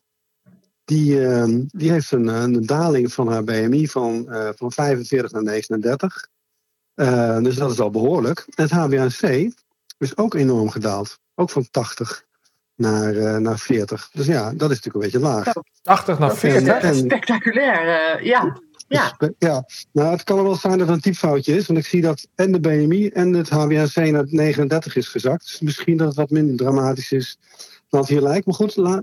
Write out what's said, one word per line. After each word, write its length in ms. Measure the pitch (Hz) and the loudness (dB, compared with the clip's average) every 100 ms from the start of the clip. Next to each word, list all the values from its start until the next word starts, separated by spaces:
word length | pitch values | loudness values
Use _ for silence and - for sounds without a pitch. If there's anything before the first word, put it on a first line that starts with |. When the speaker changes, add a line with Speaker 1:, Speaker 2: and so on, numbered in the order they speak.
| _ _ _ _ _ _ _ _ | _ _ _ _ _ _ _ _
Speaker 1:
Die, 420 | - 156 147 139 127 | -2 2 4 4 4
ehm, 380 | 123 117 120 135 | 2 2 0 -2
die 240 | 190 160 | -2 0
heeft 200 | 165 - | 0 0
een, 140 | 127 113 | 0 0
een 380 | 113 123 120 113 | 0 0 0 0
daling 460 | 147 170 135 120 | 0 2 2 0
van 160 | - 117 | -2 -2
haar 160 | 113 | -2
B 60 | 107 | -2
M 220 | 110 113 | 0 2
I 160 | 143 151 | 2 0
van, 420 | 131 120 117 123 | -2 -2 -4 -6
eh, 160 | 113 107 101 | -6 -6 -6
van 160 | 120 | -8
vijfenveertig 600 | - 147 127 117 135 117 | -2 0 0 0 -2 -2
naar 100 | 113 | -4
negenendertig. 840 | 107 107 - 110 113 139 190 - - _ _ _ _ _ _ | -2 -4 -4 -4 -2 -2 -4 -6 -18 _ _ _ _ _ _
Eh, 440 | - 135 123 117 113 | -2 0 2 2 2
dus 140 | 123 127 | 0 0
dat 140 | 139 | -2
is 100 | 120 | -2
al 100 | 104 | -2
behoorlijk. 480 | 110 123 170 117 170 - | 0 0 0 0 -4 -8
En 80 | - | -2
het 100 | 151 | 0
H 140 | 170 156 | 2 2
b 40 | |
A 140 | 135 131 | 2 0
C 460 | 123 139 127 220 - _ _ _ - | 0 0 0 0 -6 _ _ _ -8
is 180 | 135 - | -6 -2
ook 180 | 220 | -2
enorm 360 | 165 131 120 107 | 2 2 2 0
gedaald. 480 | 110 107 101 101 - _ | -2 -4 -4 -8 -14 _
Ook 160 | - 180 | -4 -2
van 200 | 143 123 | -2 -2
tachtig 540 | - 117 - 113 - _ _ _ _ _ | -4 -4 -8 -10 -10 _ _ _ _ _
naar, 420 | - 113 107 107 107 | -4 0 0 0 0
eh, 200 | 107 107 | 0 0
naar 220 | 110 107 | -2 -4
veertig. 520 | - 120 101 107 - | 0 0 0 -6 -10
Dus 140 | 151 139 | -4 0
ja, 160 | 156 | 0
dat 280 | 107 156 156 | -2 -2 -2
is 60 | 127 | -2
natuurlijk 120 | 110 | -4
een 60 | 104 | -6
beetje 180 | 107 123 | -2 0
laag. 240 | 147 110 101 | 0 0 -2
Speaker 2:
Zo. 80 | 226 - _ | -4 -8 _
Speaker 3:
Tachtig 360 | - 190 - 151 | 0 2 2 0
naar 100 | 147 | 0
Speaker 2:
Dat 80 | 107 | 2
is, 100 | 147 | 2
Speaker 3:
veertig? 160 | 131 131 233 | 4 4 2
Speaker 2:
eh, 60 | 175 | 2
Speaker 1:
En 60 | |
Speaker 2:
spectaculair, 920 | 139 127 220 - 220 233 226 277 185 165 165 160 156 | 2 2 -2 0 -2 0 0 0 0 0 0 0 -2
eh, 60 | |
ja. 360 | - 247 180 135 - - - | 0 2 0 -6 -18 -20 -2
Ja. 180 | 285 143 | 0 0
Speaker 1:
Spe-, 280 | - 156 - | -2 -4 0
ja. 260 | 170 135 127 - - | 0 0 -6 -16 -4
Nou, 180 | 147 156 | 0 0
het 140 | 170 | 0
kan 180 | - 196 | 0 0
wel 120 | 196 180 | 2 0
zijn 220 | 190 185 | 0 2
dat 100 | 170 | 2
er 60 | |
een 60 | 170 | 2
typfoutje 560 | 202 170 160 143 135 170 | 0 0 0 0 2 0
is, 100 | 190 | 2
want 120 | 160 | 0
ik 80 | 143 | 0
zie 140 | 180 | 0
dat 260 | 165 147 - | 0 -2 -6
en 180 | - 190 | -2 2
de 80 | 180 | 2
B 60 | 160 | 2
M 260 | 151 151 | 2 2
I 160 | 190 208 | 2 0
en 240 | - 180 | 0 2
het 160 | 175 156 | 2 0
H 180 | 151 147 | 0 2
b 60 | |
A 140 | 151 151 | 2 0
C 100 | 170 | 0
naar 280 | 160 151 139 | 2 2 0
negenendertig 680 | 156 151 139 139 160 147 127 | 0 2 2 0 0 -2 -4
is 120 | - | -4
gezakt. 340 | 120 131 165 | -2 -2 -2
Dus 180 | - - | -6 -6
misschien 360 | 156 - - 160 | -4 -4 0 2
dat 100 | 160 | 0
het 100 | 139 | 0
wat 140 | 143 | 0
minder 260 | 151 151 123 | 2 0 0
dramatisch 560 | 131 135 131 131 - | 0 2 0 -2 -2
is 260 | 135 127 - _ - - - - | -4 -4 -12 _ -20 -20 -20 -2
dan 120 | 143 | 0
het 80 | 135 | 2
hier 120 | 143 | 2
lijkt. 260 | 139 175 196 | 2 0 -2
Maar 80 | |
goed, 220 | 180 208 - | 0 0 0
la-, 260 | 180 190 | 0 0